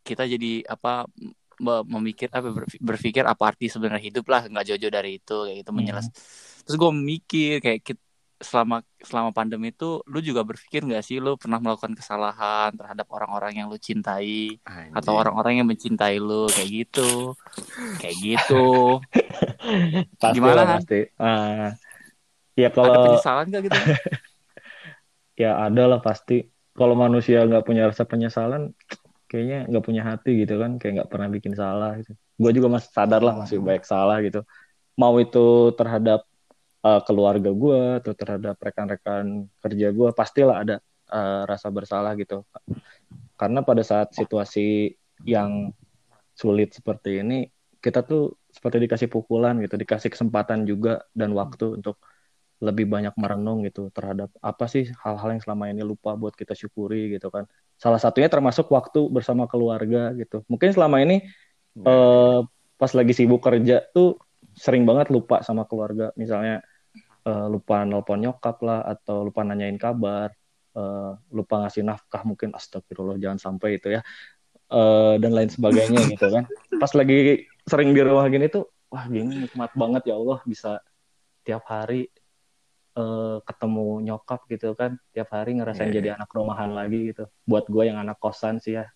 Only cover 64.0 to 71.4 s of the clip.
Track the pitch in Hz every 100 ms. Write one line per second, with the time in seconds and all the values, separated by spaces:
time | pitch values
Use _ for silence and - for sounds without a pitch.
64 | 180 - _ _ _ _ - 127 120 123
65 | 143 127 113 107 - 110 110 113 107 107
66 | 110 - 113 104 110 110 - _ _ -
67 | _ _ - 107 107 104 - 104 101 101
68 | 101 101 117 127 117 113 117 113 - 107
69 | - 104 104 101 107 101 101 101 113 120
70 | 104 101 104 - _ _ _ - 98 101
71 | 98 98 _ 113